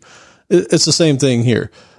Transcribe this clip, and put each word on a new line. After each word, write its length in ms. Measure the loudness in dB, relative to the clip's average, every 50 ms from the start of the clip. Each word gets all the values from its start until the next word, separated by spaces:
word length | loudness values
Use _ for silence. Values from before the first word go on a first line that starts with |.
| -16 -20 -20 -20 -20 -20 -20 _ _ _
It, 180 | 0 0 0 0
it's 140 | -2 -2 0
the 80 | 0 0
same 240 | 0 2 0 0 0
thing 260 | 0 0 0 0 0
here. 260 | 0 0 0 -2 -6 -12 -20 -20 -20 _